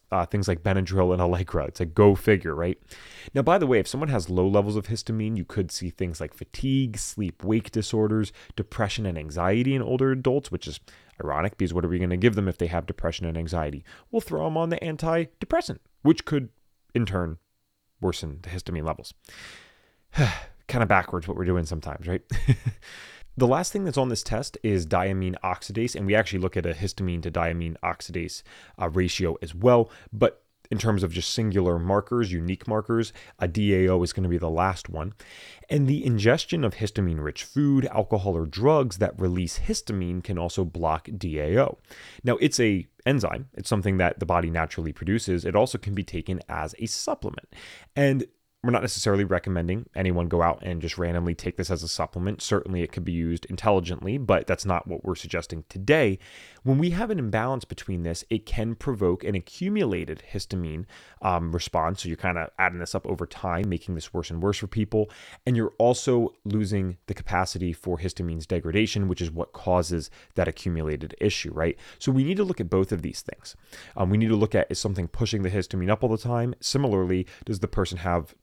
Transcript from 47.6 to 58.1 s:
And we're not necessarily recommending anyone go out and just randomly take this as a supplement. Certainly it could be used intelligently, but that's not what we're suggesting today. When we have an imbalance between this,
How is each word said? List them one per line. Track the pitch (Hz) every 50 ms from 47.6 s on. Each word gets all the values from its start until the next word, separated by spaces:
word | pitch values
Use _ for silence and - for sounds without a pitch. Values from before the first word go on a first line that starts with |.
| - - - - - _ _
And | 139 143 139 135 135 - - _ _ _ _ _ _ -
we're | 120
not | 120 107 -
necessarily | 110 - - - 110 101 98 101
recommending | 90 95 87 - 98 92 87 85 85 92 110 120 - -
anyone | - 95 92 87 87 85 85
go | 82 85 82
out | 85 69 - -
and | 92 87 82 80
just | 82 - -
randomly | 87 85 85 87 85 87 85
take | - - 90 87
this | - 92 85
as | 92 80 82
a | 82
supplement. | - - 80 - - 90 90 98 107 - -
Certainly | - 107 98 - - 95 90 85
it | 78 -
could | - 85
be | 87 85
used | 82 82 82 85 82 -
intelligently, | - 92 - - 107 101 95 87 85 90 - - 95 113 143
but | 131 110 98 85 -
that's | - 92 - -
not | 98 92 85 -
what | - 90 - -
we're | 95 90
suggesting | - - 80 - 85 82 - 85 80 78 -
today. | - 95 95 110 147 160 139 104 95 95 - - - - - - - - -
When | 123 135
we | 139 160 175
have | 170 180 233 220
an | 214 175
imbalance | 127 107 98 110 113 127 135 123 -
between | - - - - - 95 87 85
this, | 85